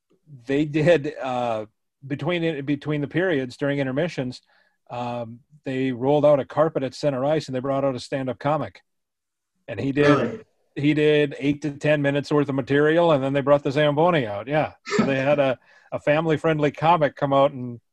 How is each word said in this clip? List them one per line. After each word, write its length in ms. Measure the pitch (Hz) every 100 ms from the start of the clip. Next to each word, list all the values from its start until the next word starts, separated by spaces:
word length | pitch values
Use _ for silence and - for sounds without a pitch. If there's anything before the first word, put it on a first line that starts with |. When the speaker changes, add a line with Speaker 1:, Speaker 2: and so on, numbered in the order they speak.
| _ _ _ 135 117
Speaker 1:
they 180 | 139
did, 500 | 156 151 147 160 143 -
uh, 460 | 131 123 120 110 107 _ _ _ 135
between, 580 | 143 139 180 165 143
between 360 | 139 143 147 151
the 80 | 143
periods 480 | 156 185 147 127 -
during 220 | 143 143
intermissions, 600 | 131 131 170 - 127 127 _ _ _ _ _
um, 500 | 123 123 120 117 120 _ _
they 280 | - 131 131
rolled 320 | 120 131 147
out 160 | 147 143
a 40 |
carpet 380 | 120 - 160 156
at 120 | 131
center 300 | - 147 131
ice 240 | 139 156 143
and 60 |
they 60 | 127
brought 240 | 135 135
out 100 | 139
a 60 | 123
stand-up 380 | - 139 131 120
comic. 420 | 143 151 117 - _ _ _ _ _ _ _ _ -
And 100 | 120
he 140 | 135
did, 160 | 139 147
Speaker 2:
Really? 320 | 143 117 113 - _ _ -
Speaker 1:
he 180 | 147
did 400 | 151 151 151 147 139
eight 220 | 139 143
to 100 | 156
ten 280 | 143 151 151
minutes 320 | 143 143 139
worth 160 | 147 143
of 60 |
material, 580 | 135 123 143 151 160 170
and 100 | 143
then 100 | 135
they 80 | 139
brought 200 | 135 143
the 60 | 147
Zamboni 540 | 135 151 143 175 165 113
out. 200 | 101 117
Yeah. 240 | 151 117 - - -
So 80 |
they 120 | 131 135
had 200 | 135 147
a, 200 | 139 123 _ _ _
a 80 | -
family-friendly 680 | - 147 160 147 165 156 147
comic 460 | - 156 175 143 -
come 160 | 143
out 180 | 139 139
and 280 | 139 123 120 -